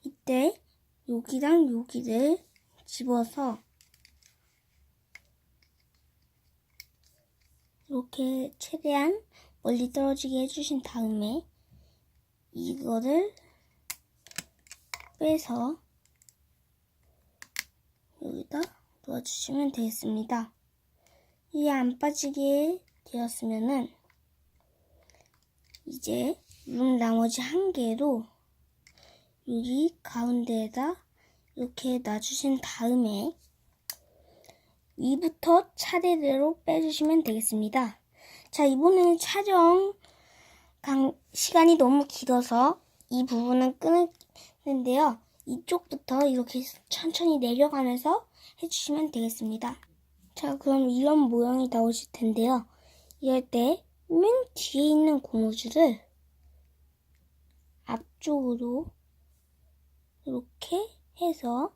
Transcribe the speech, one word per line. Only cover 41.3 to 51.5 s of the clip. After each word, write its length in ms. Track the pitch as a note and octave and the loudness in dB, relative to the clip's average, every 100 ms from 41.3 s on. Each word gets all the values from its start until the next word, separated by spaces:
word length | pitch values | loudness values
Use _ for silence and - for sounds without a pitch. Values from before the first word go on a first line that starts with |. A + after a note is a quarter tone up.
시간이 440 | - - E4+ E4 E4+ | -6 2 6 8 8
너무 300 | B3+ C#4 C#4+ | 6 4 2
길어서 760 | - B3+ B3 B3 A#3 C4+ F4 _ _ _ | -6 0 0 2 2 2 0 _ _ _
이 160 | B3 | -4
부분은 540 | B3+ A#3 A#3+ B3+ B3+ B3+ | 0 -2 2 2 2 0
끊는데요. 1400 | E4 E4+ E4+ _ - - - _ - C4+ B3 C4 D4+ A3+ _ _ | 2 4 4 _ -20 -20 -20 _ -4 -2 0 2 2 0 _ _
이쪽부터 840 | - B3 - F4 _ C#4 - C4 C#4+ | -12 -12 -4 -6 _ -16 -6 0 2
이렇게 340 | B3+ B3 B3+ C4 - _ | 0 -4 -8 -10 -16 _
천천히 500 | - D#4+ D#4+ E4+ D4 | -6 -4 0 0 2
내려가면서 880 | B3 A#3+ D4 D4 C4 B3 C#4+ G4+ - _ - _ | 0 2 2 2 -2 -2 0 0 -2 _ -20 _
해주시면 480 | E4 - - D4 D#4 | -8 -6 -4 -2 -2
되겠습니다. 680 | B3 A3+ A3+ A3 A3 A#3+ C4 - _ _ _ _ - | -2 -4 -4 -8 -6 -8 -10 -20 _ _ _ _ -8
자, 200 | C#4+ C#4 | -6 -2
그럼 300 | C#4+ C4+ B3+ | 2 2 2
이런 300 | B3 C#4 D4+ | 2 4 6
모양이 480 | C4 A#3 A#3+ | 4 4 2